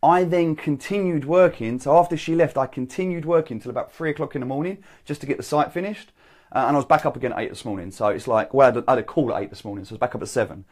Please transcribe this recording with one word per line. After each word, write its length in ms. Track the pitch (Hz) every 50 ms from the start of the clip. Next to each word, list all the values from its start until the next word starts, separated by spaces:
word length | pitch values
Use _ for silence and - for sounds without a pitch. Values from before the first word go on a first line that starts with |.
I 220 | - 139 170 180 185
then 320 | 175 165 180 170 165 156
continued 680 | 151 - - 147 139 - - 196 202 196 185 175 156 135
working. 540 | 135 160 180 185 175 170 - 117 110 117 127
So 180 | - 139 143
after 200 | 165 175 175 170
she 180 | 151 - - 165
left, 220 | 165 170 143 -
I 100 | 135 131
continued 580 | 123 - - 127 127 - - 185 185 180 170 156
working 340 | 156 170 165 156 - 127 110
till 120 | 107 117
about 200 | 123 123 - -
three 180 | - - 165 160
o'clock 260 | 147 147 156 143 -
in 60 | 147
the 60 | 127
morning 360 | 123 131 139 151 175 190 196 - - - - _
just 160 | - 147 143
to 60 | -
get 100 | 139 139
the 60 | - -
site 280 | - - 147 147 -
finished. 400 | - 175 175 196 214 - - _ _ _ _ _ _ _ _ _
Uh, 140 | - - 131
and 80 | 117 147
I 40 | 147
was 60 | -
back 200 | - 165 151 -
up 100 | 156 -
again 180 | 131 123 123 120
at 60 | -
eight 100 | 113 -
this 160 | - - -
morning. 240 | 120 104 98 87 90
So 160 | 95 - 113
it's 200 | 104 104 - -
like, 260 | - 120 110 107 - -
well, 140 | 131 139
I 60 | 127 120
had 40 |
a, 60 | 120 117
I 40 | -
had 80 | 131 123
a 40 | 107
call 300 | - - - 151 120 107
at 80 | -
eight 80 | 101 98
this 160 | - 98 -
morning, 200 | 110 101 101 95
so 60 | 95
I 40 | 113
was 40 | 110
back 160 | - 127 -
up 60 | 117
at 60 | 107
seven. 380 | 107 - - 113 98 80 76 98 _